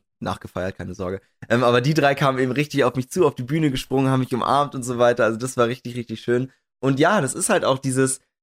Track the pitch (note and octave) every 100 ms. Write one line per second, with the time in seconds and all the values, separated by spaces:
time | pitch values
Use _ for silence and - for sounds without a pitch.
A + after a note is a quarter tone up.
0 | _ - F2+ F2+ G#2+ F#2 F#2 - F2+ F2+
1 | F2+ F#2+ _ - - A#2 A#2+ A#2+ C3 D#3
2 | C#3+ - C#3+ C3 C3 C3+ D3 C#3 B2 C3
3 | B2+ F#3 D3+ - B2 D#3+ D#3 C3 - C3
4 | C3+ C3 B2+ A#2+ - C3+ C#3+ C3+ A#2+ A#2+
5 | A#2+ B2 A2 A2+ B2+ - A#2 B2 B2 A#2+
6 | A#2 A2+ - B2 C3 _ _ _ C3+ C3+
7 | D#3+ G#3 C3 - F#3 F#3 A2+ C3+ C#3 B2+
8 | C3 - _ _